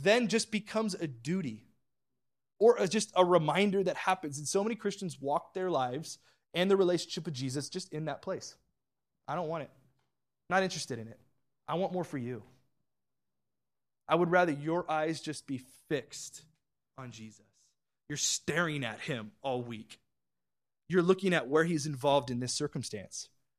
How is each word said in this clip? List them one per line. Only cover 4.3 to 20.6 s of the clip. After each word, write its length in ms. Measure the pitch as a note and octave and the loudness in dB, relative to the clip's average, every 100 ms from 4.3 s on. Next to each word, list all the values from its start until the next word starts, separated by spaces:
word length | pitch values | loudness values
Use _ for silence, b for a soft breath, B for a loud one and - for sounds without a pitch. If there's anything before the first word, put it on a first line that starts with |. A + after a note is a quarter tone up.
| C#3 | -8
And 80 | C#3+ | -4
so 160 | G3 | -2
many 120 | G#3 A3+ | 0 -2
Christians 460 | G3+ F#3+ F#3 C3 | -6 -6 -8 -6
walk 320 | C3+ D#3 - | -2 -2 -4
their 160 | F#3+ F#3 | -6 -2
lives 480 | D#3 B2+ C3 E3 - _ _ _ E3 | 0 -2 -4 -10 -16 _ _ _ 0
and 140 | F#3+ | 4
their 80 | G3 | 4
relationship 480 | F3+ F3 - - E3 | 4 2 -2 -8 -8
with 100 | C3 | -6
Jesus 340 | C3+ C#3 C#3 | -4 -4 -6
just 240 | F#3 - | -10 -8
in 120 | D3+ D#3 | -8 -6
that 180 | C#3 | -8
place. 320 | - F3+ - - _ _ _ _ _ _ - | -6 -8 -8 -20 _ _ _ _ _ _ -8
"I 80 | D3+ | -6
don't 120 | D#3+ | -4
want 160 | D#3+ | -6
it. 60 | C3+ _ _ _ _ _ _ _ - | -8 _ _ _ _ _ _ _ 0
Not 140 | F3+ | 2
interested 340 | F#3 E3 - A#2+ | 2 -2 -8 -8
in 100 | A2 | -10
it. 120 | - _ _ _ _ - | -16 _ _ _ _ -6
I 80 | E3 | -2
want 180 | F#3+ | -2
more 100 | F3+ | -2
for 140 | E3 C#3 | -4 -4
you." 240 | A#2+ A#2+ - _ _ _ _ _ _ _ _ _ _ _ _ _ _ _ - | -6 -8 -12 _ _ _ _ _ _ _ _ _ _ _ _ _ _ _ 0
I 80 | E3 | 2
would 160 | F3 | 4
rather 200 | F3+ F3+ | 4 4
your 380 | C#3+ D3 F3 E3+ | 0 -2 -2 -2
eyes 320 | D#3 D#3+ D#3+ | -2 -2 -4
just 240 | D#3 D3 - | -6 -10 -8
be 160 | C3 - - - | -10 -10 -18 -6
fixed 540 | D3 - - - - - _ _ _ _ - | -6 -6 -14 -16 -16 -20 _ _ _ _ -16
on 140 | B2+ | -16
Jesus. 340 | A2 A2 G#2 _ _ _ _ _ _ - | -14 -16 -18 _ _ _ _ _ _ -10
You're 80 | D3 | -4
staring 640 | - - - D#3 F3 D3 | -2 -2 -2 -2 0 -2
at 180 | A#2+ A2 | -6 -6
him 300 | - A#2 G#2+ _ | -6 -6 -8 _
all 200 | C#3 B2+ | -4 -4
week. 380 | A#2+ A2 - - _ _ _ _ _ _ | -4 -10 -14 -20 _ _ _ _ _ _